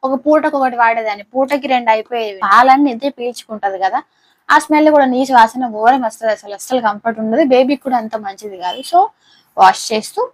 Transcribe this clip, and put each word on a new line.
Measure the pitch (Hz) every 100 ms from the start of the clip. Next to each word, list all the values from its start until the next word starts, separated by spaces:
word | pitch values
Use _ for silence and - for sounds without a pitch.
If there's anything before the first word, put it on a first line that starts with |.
ఒక | 262 262 285
పూటకు | 302 302 294
ఒకటి | 262 240
వాడేదాన్ని, | 233 226 220 208 208
పూటకి | 254 269 285 285 254
రెండు | 240 220
అయిపోయేవి. | 220 240 220 196 196
పాలన్నీ | 208 254 262 285 226
ఇదే | 277 269
పీల్చుకుంటది | 240 240 - 220 202 190 190
కదా, | 233 - _ _ _ _
ఆ | 302
స్మెల్ | 302 302 302
కూడా | 302 269 254
నీసు | 262 254
వాసన | 226 254 247 214
ఘోరం | 220 269 240
వస్తది, | - 226 214
అసలు | 208 202
అస్సలు | - 254 226
కంఫర్ట్ | 208 233 220
ఉండదు, | 220 226 311
బేబీకి | 254 262 285 269
కూడా | 247
అంత | 220 220 208
మంచిది | 196 214 190
కాదు. | 180 202 269
So | 349 427 _ _ _ _ -
వాష్ | 190 - -
చేస్తూ | 220 214 - 494